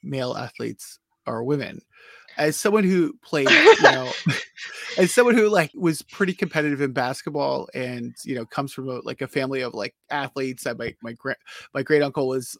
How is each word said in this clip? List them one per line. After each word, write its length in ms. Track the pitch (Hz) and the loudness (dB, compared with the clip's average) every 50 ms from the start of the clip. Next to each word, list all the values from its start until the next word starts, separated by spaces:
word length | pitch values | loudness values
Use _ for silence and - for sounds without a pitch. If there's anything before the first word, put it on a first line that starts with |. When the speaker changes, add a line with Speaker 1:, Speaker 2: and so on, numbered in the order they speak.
| - | -12
Speaker 1:
male 340 | - 139 131 127 123 - | -8 -6 -4 -4 -4 -6
athletes 640 | - 127 123 - - 117 117 110 - - - - - _ _ _ _ _ | -6 -8 -10 -10 -8 -8 -8 -8 -10 -16 -20 -20 -20 _ _ _ _ _
are 160 | - 113 113 117 | -8 -6 -6 -4
women. 380 | 131 147 143 117 - - - - _ _ _ - - - - - - - - | -2 -2 -2 -4 -6 -10 -14 -18 _ _ _ -20 -20 -20 -20 -20 -12 -4 0
As 180 | 147 156 151 | 0 0 0
someone 280 | - - 214 202 220 196 | 0 0 2 2 4 4
who 300 | 180 185 180 170 147 - - _ | 4 4 2 2 0 -2 -8 _
played, 280 | - - 147 135 135 | -4 -2 0 2 4
you 320 | - 302 - 427 - - 214 | 6 8 10 8 8 10 8
Speaker 2:
<laughs> 0 | |
Speaker 1:
know, 280 | - - 127 127 127 - - - | 6 6 4 0 -6 -6 -4 -2
<laughs> 720 | 165 131 - - - _ - - - - - - - - - | -2 -2 -2 -6 -10 _ -16 -16 -16 -14 -14 -14 -6 0 2
as 140 | 185 175 - | 2 4 6
someone 220 | 247 240 240 233 | 4 6 6 6
who, 140 | 240 214 208 | 6 6 6
like, 220 | 208 185 160 - - | 4 2 2 0 -2
was 260 | 285 185 165 156 - - | 0 0 0 0 0 -4
pretty 300 | - - - 202 180 185 | -10 -4 0 0 0 0
competitive 480 | - 196 156 - 160 151 151 143 131 | 0 -4 -2 0 0 0 0 0 0
in 120 | 143 135 120 | -2 -2 -2
basketball 760 | 139 123 123 135 - - 160 147 147 139 135 135 131 - - - | -2 -2 -2 -4 -6 -8 -6 -4 -2 -2 -2 -2 -2 -4 -6 -8
and, 400 | 127 127 127 123 120 120 120 117 - - | -8 -6 -6 -6 -8 -8 -10 -12 -12 -10
you 100 | 143 131 | -8 -6
know, 120 | 123 113 | -6 -6
comes 260 | - - - 139 135 - | -6 -6 -6 -6 -6 -8
from 160 | - 131 131 | -10 -10 -8
a, 120 | 127 120 | -8 -8
like, 200 | - - 131 - | -8 -10 -10 -8
a 80 | 135 127 | -10 -6
family 320 | - 143 135 131 135 131 | -4 -4 -4 -4 -4 -4
of, 140 | 127 120 - | -6 -6 -6
like, 200 | 110 101 127 - _ _ - | -8 -8 -8 -10 _ _ -8
athletes. 560 | 143 147 139 127 - 139 135 131 127 123 - | -6 -6 -6 -6 -6 -6 -6 -6 -6 -6 -8
I, 60 | 127 117 | -8 -8
my, 220 | 120 117 113 - _ - | -6 -8 -10 -10 _ -14
my 100 | 117 117 | -16 -14
gra-, 240 | - - 135 131 - _ - - - - - - | -10 -8 -8 -8 -8 _ -16 -20 -20 -18 -10 -8
my 80 | 139 135 | -6 -2
great 200 | - 156 147 147 | 2 2 2 2
uncle 260 | 139 135 151 135 127 | 2 0 -2 -2 -2
was 280 | 131 131 123 - - - | -2 -4 -6 -8 -10 -10